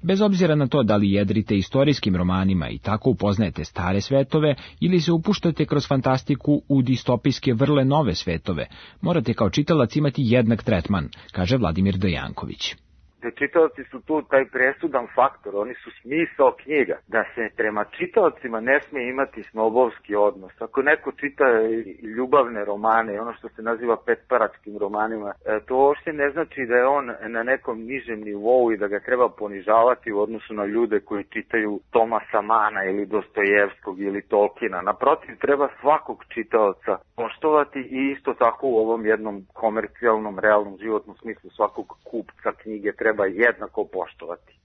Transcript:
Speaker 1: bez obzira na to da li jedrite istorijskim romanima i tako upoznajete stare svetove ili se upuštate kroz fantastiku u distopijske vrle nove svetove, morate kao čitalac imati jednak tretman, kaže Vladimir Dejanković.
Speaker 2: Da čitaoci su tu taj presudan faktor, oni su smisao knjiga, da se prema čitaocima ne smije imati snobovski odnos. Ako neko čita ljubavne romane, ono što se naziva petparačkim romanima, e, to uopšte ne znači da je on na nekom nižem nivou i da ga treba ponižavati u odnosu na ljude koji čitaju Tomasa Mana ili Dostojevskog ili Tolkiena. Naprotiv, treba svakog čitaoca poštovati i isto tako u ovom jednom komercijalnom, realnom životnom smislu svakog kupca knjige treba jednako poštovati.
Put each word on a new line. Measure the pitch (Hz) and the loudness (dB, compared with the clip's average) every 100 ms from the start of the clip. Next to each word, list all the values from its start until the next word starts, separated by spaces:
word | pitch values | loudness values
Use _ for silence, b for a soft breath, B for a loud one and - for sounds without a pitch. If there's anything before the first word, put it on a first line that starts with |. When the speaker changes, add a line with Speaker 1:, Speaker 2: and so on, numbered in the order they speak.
Speaker 1:
bez | 170 196 | 0 2
obzira | 214 190 180 | 2 4 4
na | 151 139 | 4 2
to | 151 | 2
da | 113 104 | 4 4
li | 101 | 4
jedrite | 98 101 104 104 104 | 2 2 0 2 0
istorijskim | 95 135 143 139 - 90 | 0 2 2 2 0 0
romanima | 90 92 95 92 67 | 2 2 2 0 -2
i | 55 | -6
tako | - 107 131 | -4 0 0
upoznajete | 104 101 101 101 82 | 2 2 2 0 -2
stare | 78 - 90 95 | -8 -4 -2 -2
svetove | - 135 135 156 151 135 B B | 0 0 2 0 0 -2 B B
ili | 165 180 | 2 2
se | 156 | 2
upuštate | 170 165 202 175 151 | 0 0 0 0 -2
kroz | 151 147 - | 0 0 0
fantastiku | 135 131 131 - 139 - 147 - | 0 2 0 0 -2 2 0 2
u | 139 | 0
distopijske | 123 127 - 120 147 127 - | 2 0 0 0 0 0 0
vrle | 113 135 147 | 0 2 2
nove | 131 147 131 | 4 2 2
svetove, | 85 - 82 - 82 60 B B B | -2 -4 -6 -4 -6 -6 B B B
morate | 165 175 123 | -2 0 0
kao | 113 104 | 0 0
čitalac | 113 147 165 120 151 | 0 2 2 2 2
imati | 147 - | 0 0
jednak | 123 120 113 113 | 2 4 4 0
tretman, | - 98 - 98 73 - B | 0 0 0 -2 -4 -12 B
kaže | - 90 127 | -4 0 2
Vladimir | 95 82 95 95 | 0 2 0 2
Dejanković. | 98 73 67 - - - - - _ _ _ _ | -2 -2 -6 -10 -12 -10 -10 -10 _ _ _ _
Speaker 2:
Da | 120 - | -12 -4
čitaoci | 139 170 160 - 131 | 0 4 2 0 -16
su | 127 - | -16 -4
tu | 156 131 | -4 2
taj | 135 131 | 0 2
presudan | 131 127 139 165 135 117 - | 0 0 0 -2 -2 -2 2
faktor, | 131 - 104 98 | 2 0 -8 -4
oni | 107 123 | -4 -8
su | - - | -18 -20
smisao | 117 151 165 - 131 - | -6 -2 -2 4 2 2
knjiga, | - 147 110 78 _ | -4 0 0 -2 _
da | 113 104 | -2 -2
se | - 107 - | -4 -8 -2
prema | 107 104 104 - | -2 -2 -6 -6
čitaocima | 180 233 180 - 123 113 | -2 2 2 0 -8 -6
ne | 117 139 | 0 0
smije | - 143 123 | 0 -6 -6
imati | 131 139 - 104 | -4 -4 -6 -12
snobovski | 110 110 113 123 - - 104 104 | -2 0 4 2 0 -4 2 2
odnos. | 98 95 - 113 | 0 -16 -14 -6
Ako | - 135 | -2 0
neko | 156 - - | 0 -2 -8
čita | 143 139 139 113 110 113 104 80 107 110 | -10 0 2 4 2 -2 -6 -14 -12 -6
ljubavne | 127 147 123 113 | 2 2 2 -2
romane, | 104 101 110 113 113 101 | -6 -2 2 2 0 -4
ono | 117 113 | -8 -10
što | 113 | -16
se | - | -10
naziva | 110 113 120 110 - | -6 -4 -2 -2 0
petparačkim | 113 _ 123 107 - - 104 | -4 _ 0 0 -2 -16 -6
romanima, | 101 104 110 113 101 | -4 -2 -4 -4 -8
e, | - - 107 - | -10 -6 -6 -2
to | 127 | 2
uopšte | 139 147 - | 2 2 -6
ne | 151 143 | -4 -4
znači | 143 156 - 120 | -2 -8 -6 0
da | 123 | 2
je | 127 143 | 2 0
on | 127 113 110 117 | -4 -10 -8 -6
na | 117 | -2
nekom | 131 - 113 113 | -4 -4 -10 -8
nižem | 135 120 110 107 | -10 -8 -10 -8
nivou | 101 107 127 120 | -4 2 4 4
i | 107 | 2
da | 104 | -2
ga | 101 - | -4 -4
treba | 127 120 - | 0 0 -2
ponižavati | 104 101 95 110 117 123 - | -10 -8 2 4 4 2 -2
u | 101 | -2
odnosu | 107 110 - 107 | -2 -4 -10 -6
na | 101 | -2
ljude | 107 117 104 - | 0 0 -2 -4
koji | 104 98 | -8 -8
čitaju | 110 - 117 107 101 _ | -10 -4 -4 -2 -6 _
Tomasa | 120 113 110 - 110 104 | 0 2 0 -2 -4 0
Mana | 113 107 104 95 | 2 2 -2 -4
ili | 101 101 | -4 -4
Dostojevskog | 104 - - 101 101 101 - - 92 98 | -4 -4 -2 2 2 2 -2 -12 -8 -6
ili | 101 - | -6 -2
Tolkiena. | 104 101 - 113 92 92 | 2 2 0 -6 -4 -4
Naprotiv, | 107 127 160 - 117 | 0 0 0 -4 -8
treba | 127 139 143 - | -2 0 0 -2
svakog | 135 156 - 113 - | 0 0 0 -16 -12
čitaoca | - 107 113 104 95 - 95 _ - | -10 -2 2 2 0 -4 -6 _ -8
poštovati | 113 - 156 151 143 143 123 131 | -8 -4 0 2 0 -6 -8 -4
i | 139 | -4
isto | 139 - 120 | -4 -6 0
tako | 120 113 135 | 0 2 0
u | 113 | 0
ovom | 110 113 107 | 2 0 0
jednom | 110 110 101 95 - | 0 -2 -8 -14 -4
komercijalnom, | 113 110 107 - 120 110 107 95 | -4 -2 -6 -2 0 0 -2 -2
realnom | 107 107 104 95 | 4 4 2 -10
životnom | 107 107 104 95 | -4 -4 -6 -16
smislu | 113 107 90 _ | -14 -14 -16 _
svakog | 104 - - - - | -2 -2 -14 -16 -12
kupca | 117 - - 113 - | -10 -10 -8 -8 -8
knjige | 110 107 104 | -10 -6 -6
treba | - 110 107 98 101 | -2 -2 0 -2 2
jednako | 120 - 104 - 98 | 0 0 -8 -8 -6
poštovati. | 92 87 - 82 87 _ _ | -6 -10 -12 -16 -16 _ _